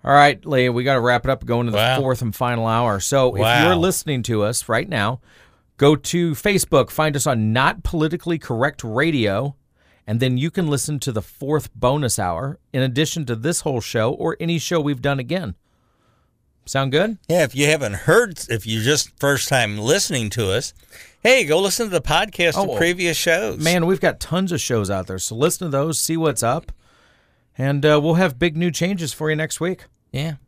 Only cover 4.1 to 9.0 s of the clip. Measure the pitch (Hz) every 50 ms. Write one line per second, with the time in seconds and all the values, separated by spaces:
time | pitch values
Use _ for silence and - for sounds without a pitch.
4.1 | 143 127 110 - 117 107 104 107 117 - - - 110 117 - - - 117 101 107
5.1 | 127 - _ _ _ _ - _ _ _ _ _ _ - 135 143 156 147 - -
6.1 | - 175 175 165 151 - - 214 202 185 - - 160 139 120 - - - 156 156
7.1 | 143 143 - 151 127 113 107 107 110 127 135 165 208 202 - - - 165 151 156
8.1 | 160 175 - 175 170 151 - - 123 113 127 151 147 - - 113 107 123